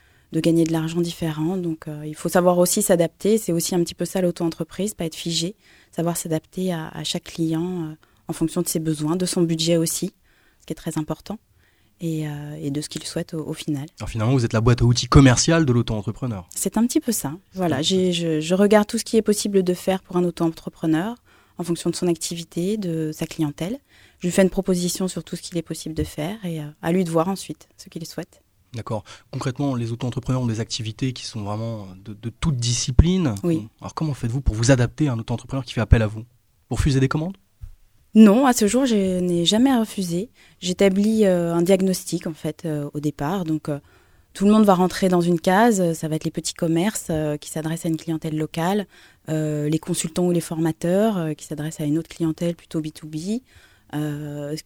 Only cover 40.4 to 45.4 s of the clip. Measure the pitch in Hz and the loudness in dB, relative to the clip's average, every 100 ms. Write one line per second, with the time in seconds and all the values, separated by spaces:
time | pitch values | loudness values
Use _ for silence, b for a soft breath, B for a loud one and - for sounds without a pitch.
40.4 | b b 175 180 196 190 208 220 202 175 | b b -4 2 4 4 4 4 4 4
41.4 | 170 170 175 190 190 180 - 170 180 156 | 2 2 4 4 4 0 -4 -6 -6 -6
42.4 | 156 - 165 147 143 151 147 - 147 196 | -8 -6 -4 -4 -6 -4 -4 -2 -2 -2
43.4 | 160 156 - 143 b b b b b - | -2 -4 -4 -8 b b b b b 0
44.4 | 202 214 208 180 180 - 190 180 175 170 | 4 6 6 6 4 2 2 4 4 2